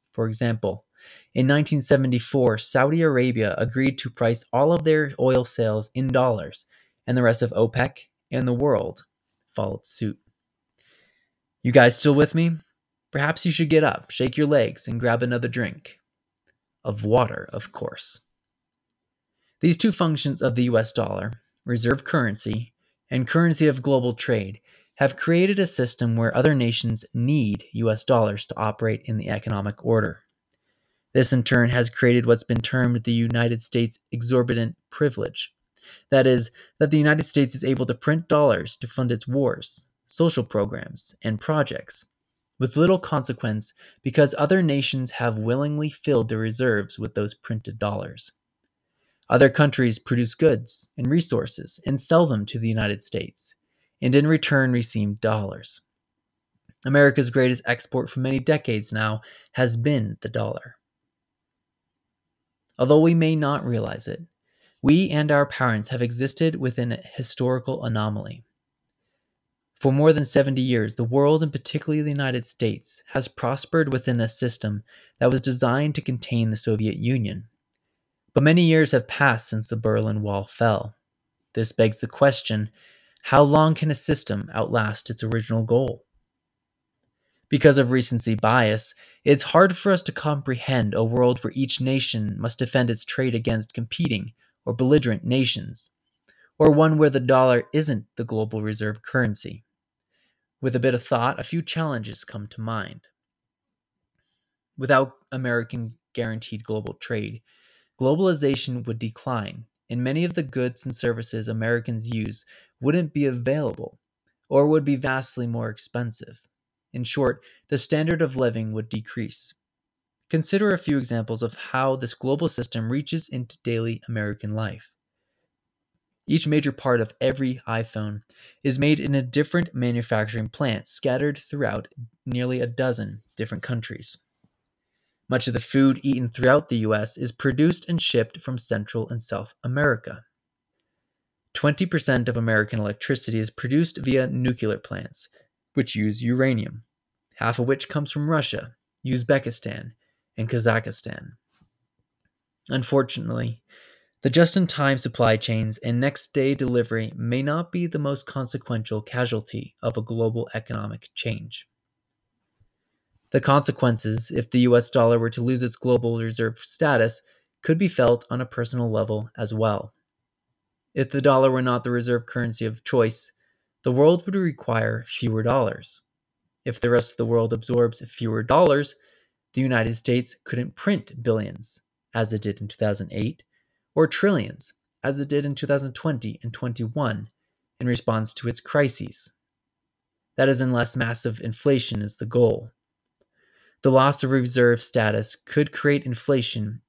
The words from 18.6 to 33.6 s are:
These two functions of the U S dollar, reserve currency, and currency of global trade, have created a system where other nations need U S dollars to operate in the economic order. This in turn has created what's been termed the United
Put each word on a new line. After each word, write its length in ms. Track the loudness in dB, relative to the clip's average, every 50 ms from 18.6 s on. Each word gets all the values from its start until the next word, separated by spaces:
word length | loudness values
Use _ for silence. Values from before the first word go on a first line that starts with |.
| _ _ _ _ _ _ _ _ _ _ _ _ _ _ _ _ _ _ _ _
These 180 | 2 2 2
two 140 | 4 2 0
functions 500 | 2 2 0 0 0 0 -2 -2 -2 0
of 140 | -2 0 0
the 80 | 0 2
U 140 | 2 2 2
S 120 | 2 0
dollar, 420 | -2 -4 -4 -4 -4 -6 -6 -8 -10 -12 _ _ _ _ -6
reserve 380 | -4 -2 0 2 2 0 0 0
currency, 680 | -2 0 0 0 0 -2 -4 -4 -4 -4 -4 -6 -8 _ _ _ _ _ _ _ -4
and 160 | -4 -2 -2
currency 400 | 0 2 4 4 4 4 4 2
of 160 | 2 2 0 0
global 300 | 2 2 2 2 0 -2
trade, 480 | -4 -2 -2 -2 -2 -2 -4 -8 -14 _ _ _ _ _ _ _
have 220 | 0 0 0 0
created 420 | 0 0 2 4 4 4 4 2 2
a 80 | 0
system 480 | 0 0 0 -2 -2 0 0 0 0 2
where 200 | 2 0 2 2
other 200 | 4 4 4 4
nations 500 | 2 2 0 0 -2 -2 -2 -4 -4 -6 -6 -4
need 520 | -2 0 2 2 2 2 0 -2 -4 -6 _ -4
U 180 | -2 0 0
S 120 | 0 0 2
dollars 420 | 2 4 4 4 2 0 -4 -8
to 100 | -10 -6
operate 460 | -4 -4 -4 -4 -2 -2 -2 -2 -4 -4
in 120 | -6 -6
the 120 | -4 -4 -4
economic 560 | -6 -4 -4 -4 -4 -4 -4 -6 -6 -6 -2
order. 380 | 0 2 2 2 0 -4 -10 _ _ _ _ _ _ _ _ _ _ _ _ _ _ _ _ _ _ 2
This 180 | 2 2 4
in 120 | 2 2 2
turn 260 | 2 4 4 4 4
has 220 | 2 2 0 0
created 340 | 0 2 4 4 6 6 4
what's 180 | 4 2 2 2
been 180 | -2 -2 -2
termed 420 | -2 -2 0 0 2 2 0 0 0
the 80 | 0
United 500 | 0 0 0 0 0 0 0 0 -2 -4